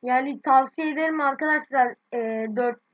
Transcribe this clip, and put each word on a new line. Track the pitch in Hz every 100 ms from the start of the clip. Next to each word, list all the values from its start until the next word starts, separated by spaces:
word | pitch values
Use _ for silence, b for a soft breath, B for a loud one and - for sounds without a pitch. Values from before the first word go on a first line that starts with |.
| 247
Yani | 254 269 285
tavsiye | - 262 269 - 311
ederim | 294 320 320
arkadaşlar, | 277 269 311 302 294 269 247 214 _
e, | 240 226 220 220 214
dört, | 240 233 _